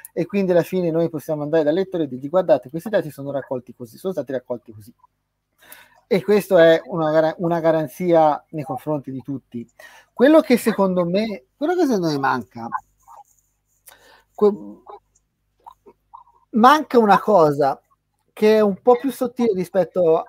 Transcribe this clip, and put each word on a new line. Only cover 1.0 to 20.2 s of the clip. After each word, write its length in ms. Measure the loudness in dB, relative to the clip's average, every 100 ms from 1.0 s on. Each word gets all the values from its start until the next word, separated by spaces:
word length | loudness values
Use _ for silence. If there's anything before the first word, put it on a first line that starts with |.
| -4
possiamo 320 | -6 -8 -8
andare 220 | -2 0
dal 100 | 0
lettore 300 | 0 -4 -4
e 40 | -6
dirgli: 200 | -8 -4
"Guardate, 420 | -2 2 0 0
questi 180 | -12 -4
dati 220 | -4 -4
sono 200 | -10 -10
raccolti 440 | -10 -8 -10 -10
così, 240 | -18 -20 -12
sono 140 | -8
stati 200 | -8 -8
raccolti 400 | -8 -8 -12 -12
così". 220 | -20 -20 _ _ _ _ _ _ _ _ -20 _ _ _
E 160 | -2
questo 340 | 0 0 2 6
è 220 | 6 4
una 260 | 0 -4 0
gar-, 240 | 0 0 -2
una 220 | -4 -2
garanzia 840 | 0 0 -4 -6 0 4 4 0 -6
nei 140 | -12
confronti 460 | -10 -10 -6 -8 -8
di 120 | -14
tutti. 460 | -12 -12 -12 -16 -16 _ -20 -20 _
Quello 280 | 2 4 4
che 160 | 4 0
secondo 480 | 0 0 0 0
me, 400 | -2 -2 -4 -8 -16 _
quello 180 | -4
che 80 | 0
secondo 260 | 0 0 -2
me 100 | -2
manca, 500 | -2 -4 -6 -14 -12 -12 -12 _ _ -20 _ _ _ _ _ _ -20 -20 _ _ _
que-, 200 | -2 0 0 -8 -20 -20 -20 _ _ _ _ _ _ -20 _ -20 _ _ -20 _ _ _
manca 480 | 2 4 4 2 2
una 200 | 4 2
cosa 600 | 4 4 4 2 -2 -2 _ _ _ _ _
che 240 | -2 2 4
è 40 |
un 200 | 2 0
po' 160 | 2 2
più 120 | 0
sottile 420 | -4 -6 -2 -2
rispetto 680 | -2 -2 -2 -2 0 2 2